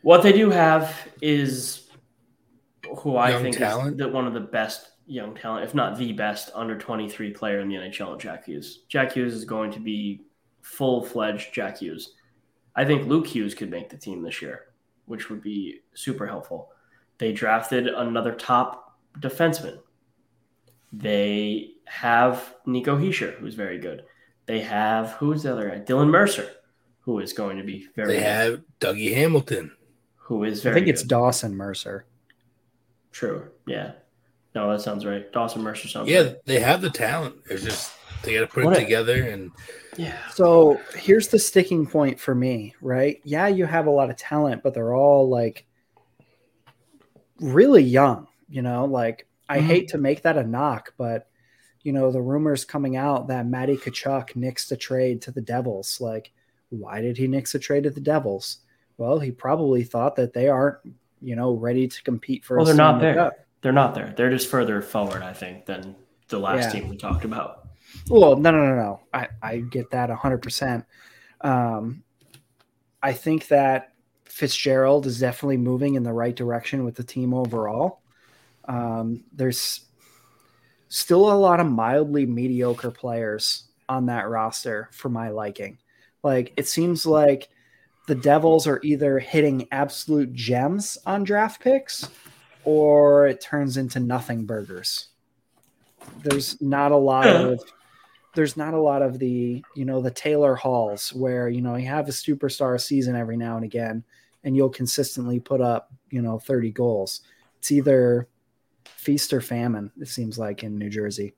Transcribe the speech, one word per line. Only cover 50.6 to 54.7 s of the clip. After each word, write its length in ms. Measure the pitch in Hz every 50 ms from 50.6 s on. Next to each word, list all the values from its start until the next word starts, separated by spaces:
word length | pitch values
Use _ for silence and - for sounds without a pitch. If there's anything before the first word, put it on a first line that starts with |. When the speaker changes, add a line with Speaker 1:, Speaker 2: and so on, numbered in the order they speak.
| 143 151 123 110 - - _ -
Speaker 3:
but, 300 | 127 117 117 113 - _ _ _ _ _ _ _ _ _ _ _
you 100 | _ 147
know, 180 | 135 139 135 131
the 100 | 127 131
rumors 440 | 123 127 139 147 156 156 143 135 -
coming 320 | - - 147 139 135 131
out 320 | 131 135 147 143 123 - 135
that 180 | 131 123 117
Matty 300 | 120 123 127 127 139 139
Tkachuk 580 | 131 - 127 120 - - 139 139 139 135 - -
nixed 380 | 123 120 131 127 - - -